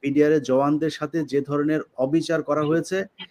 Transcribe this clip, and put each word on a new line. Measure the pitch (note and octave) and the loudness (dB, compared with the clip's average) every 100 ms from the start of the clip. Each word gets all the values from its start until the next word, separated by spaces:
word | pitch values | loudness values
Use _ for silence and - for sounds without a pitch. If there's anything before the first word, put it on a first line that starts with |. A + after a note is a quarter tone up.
বিডিআর | C#3 C#3+ D3 | -2 2 4
এর | D#3 | 4
জওয়ানদের | B2+ C3 C#3+ D3+ D#3 | 2 2 2 2 -2
সাথে | - D3+ E3 | -4 -6 -4
যে | D3 C#3 | -2 -2
ধরনের | C#3 C#3+ D3 D#3 - - | -2 -2 0 -2 -4 -4
অবিচার | C3+ D#3+ D#3+ D#3+ | 0 0 0 -2
করা | D3 D3 | 0 -2
হয়েছে, | D3+ E3 D#3+ F#3+ F#3+ - - | 2 0 0 -6 -6 -12 -18